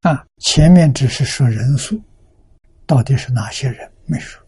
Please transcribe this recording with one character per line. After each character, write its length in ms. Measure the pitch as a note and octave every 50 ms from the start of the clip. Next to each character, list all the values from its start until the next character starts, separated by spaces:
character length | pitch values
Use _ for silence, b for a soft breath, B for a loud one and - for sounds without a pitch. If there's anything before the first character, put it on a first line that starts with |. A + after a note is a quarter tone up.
啊， 260 | _ F3 D3+ - - _ _ _
前 300 | - - - - D3+ D#3+
面 240 | F3+ F3 E3+ D3 B2
只 140 | - C#3
是 160 | B2 - - C#3
说 240 | - - - C#3
人 300 | A#2+ A2 G#2+ A#2+ B2+ C#3+
数， 220 | C3+ - - G#3 A3 - _ _ _ _ _ _ _ _ _ _ _ _ _ _ _ -
到 160 | - D#3 B2+
底 140 | A2+ - C3+
是 160 | B2+ - -
哪 180 | B2+ A#2 G#2 G#2+
些 220 | - - - C3
人 180 | A#2 - - - _ _ _
没 140 | - D#2+ -
说。 260 | - - - - _